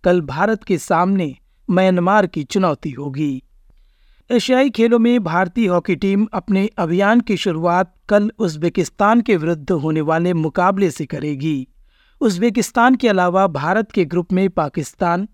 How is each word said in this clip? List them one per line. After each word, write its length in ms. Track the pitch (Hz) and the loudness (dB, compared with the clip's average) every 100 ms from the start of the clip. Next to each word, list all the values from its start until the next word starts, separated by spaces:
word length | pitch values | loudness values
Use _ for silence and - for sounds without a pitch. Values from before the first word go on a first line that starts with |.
कल 180 | 185 180 | 2 0
भारत 420 | 143 135 202 220 | 0 -2 -2 -2
के 140 | - 175 | -2 -4
सामने 580 | - 170 180 196 156 131 _ _ - | 0 0 2 0 -2 -8 _ _ -2
म्यांमार 580 | 175 190 180 175 208 190 | 2 2 2 2 2 2
की 160 | - | -4
चुनौती 480 | 139 196 185 143 156 | -4 0 0 -2 -8
होगी। 520 | 123 143 135 151 131 _ _ _ _ _ _ _ _ _ | -8 -10 -4 -4 -6 _ _ _ _ _ _ _ _ _
एशियाई 400 | 240 - 254 277 | 0 2 2 2
खेलों 300 | 220 226 240 | 2 2 4
में 240 | 233 240 | 4 2
भारतीय 440 | 175 170 185 233 214 | 0 -2 -2 0 0
हॉकी 280 | 175 170 175 | 0 0 -2
टीम 320 | 196 196 214 | 0 0 0
अपने 360 | 208 - 196 208 - | -4 -2 -2 -2 -2
अभियान 440 | 170 175 196 233 | -2 2 4 2
की 160 | 233 190 | 2 -2
शुरुआत 560 | 196 160 170 180 185 _ - | -2 -2 0 0 -2 _ -2
कल 220 | 208 208 - | 0 0 -4
उज्बेकिस्तान 840 | 202 151 170 - 165 _ 202 233 | -6 -4 -4 -2 -6 _ 2 2
के 160 | 220 190 | 2 -2
विरुद्ध 340 | 160 165 139 | 0 -6 -2
होने 300 | 175 151 156 | -2 0 -2
वाले 320 | 151 160 175 | 0 0 0
मुकाबले 580 | 175 156 160 180 196 185 | -2 -2 0 0 2 -2
से 140 | - 151 | -2 -10
करेगी। 640 | - 151 139 156 143 131 _ _ _ _ _ | -8 -6 -4 -4 -4 -8 _ _ _ _ _
उज्बेकिस्तान 760 | 247 180 233 226 - - 240 254 | -2 0 0 0 -2 2 4 4
के 120 | 240 | 2
अलावा 400 | 190 180 180 196 | 2 2 2 0
भारत 440 | 143 147 196 214 | 0 -2 -2 -2
के 140 | - 165 | -2 -2
ग्रुप 280 | 175 170 | -2 -2
में 160 | 185 190 | 0 0
पाकिस्तान 800 | 180 151 - 143 _ 175 175 208 | 0 -4 -4 -10 _ -2 -2 -4